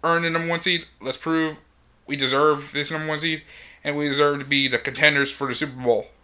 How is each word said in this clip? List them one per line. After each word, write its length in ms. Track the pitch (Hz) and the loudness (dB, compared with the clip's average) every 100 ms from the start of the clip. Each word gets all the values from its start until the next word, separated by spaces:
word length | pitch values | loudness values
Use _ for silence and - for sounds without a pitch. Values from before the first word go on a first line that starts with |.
earned 220 | 170 170 165 | 0 0 0
the 40 | |
number 200 | 165 165 | -2 -2
one 120 | 170 | -2
seed. 240 | 185 170 - _ | 0 0 -4 _
Let's 160 | 123 - | -8 -6
prove 400 | 160 160 160 156 _ _ _ _ - | -2 0 -2 -6 _ _ _ _ -10
we 100 | 143 | -4
deserve 580 | 131 135 151 143 143 | 0 4 4 2 -2
this 180 | 147 143 | -2 -2
number 160 | 160 156 | -2 -4
one 100 | 151 | -2
seed, 240 | 165 156 - - - - | -2 -4 -10 -20 -20 -8
and 140 | 143 147 | -6 -2
we 100 | 147 | 0
deserve 320 | 139 147 143 | 4 4 2
to 60 | 139 | 0
be 220 | 143 135 | 2 2
the 100 | 123 | 0
contenders 540 | - 120 151 143 139 | -2 2 4 4 0
for 160 | - 139 | -2 -2
the 80 | 120 | -2
Super 260 | 147 127 | -2 -2
Bowl. 280 | 123 110 - _ | 0 0 -2 _